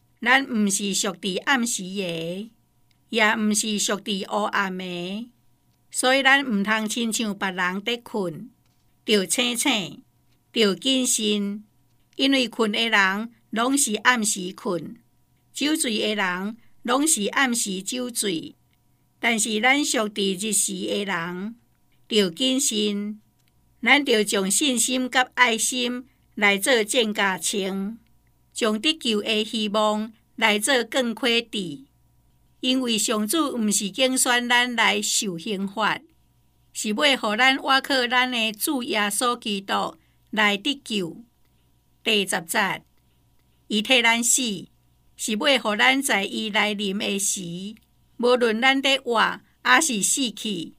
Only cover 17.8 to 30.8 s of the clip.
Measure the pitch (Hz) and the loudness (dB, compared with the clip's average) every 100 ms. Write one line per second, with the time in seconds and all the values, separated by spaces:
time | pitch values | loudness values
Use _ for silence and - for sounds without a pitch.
17.8 | 180 247 247 240 208 165 - - _ _ | -6 -6 -6 -4 -4 -4 -6 -16 _ _
18.8 | _ _ _ _ 233 226 233 214 240 277 | _ _ _ _ -2 0 0 2 4 4
19.8 | 294 262 214 214 196 185 214 202 - 185 | 2 0 -2 -2 -2 -2 -2 -2 -2 -4
20.8 | 202 202 202 175 170 180 202 233 _ _ | -4 -4 -4 -4 -6 -6 -8 -12 _ _
21.8 | _ _ - 214 190 170 262 262 277 220 | _ _ -2 2 2 2 0 0 0 0
22.8 | 208 202 208 214 _ _ _ _ _ _ | 0 -2 -6 -10 _ _ _ _ _ _
23.8 | 226 277 277 220 208 202 190 - 302 240 | 2 4 4 2 2 0 0 0 2 2
24.8 | 262 254 254 262 254 - 247 226 - 254 | 0 0 0 0 0 2 2 2 -2 -2
25.8 | 240 247 262 _ _ - 208 196 277 240 | -4 -6 -10 _ _ 0 2 2 4 2
26.8 | 214 262 220 208 196 185 - 208 190 196 | 2 2 0 2 0 0 -2 -2 -2 -4
27.8 | 196 226 _ _ _ _ _ - 226 214 | -6 -8 _ _ _ _ _ -2 0 0
28.8 | 262 - 233 214 214 214 214 226 214 214 | 0 -2 0 -2 0 -2 -2 -4 -2 2
29.8 | 214 214 220 - _ - 220 208 208 262 | 2 0 -4 -12 _ -2 0 2 2 2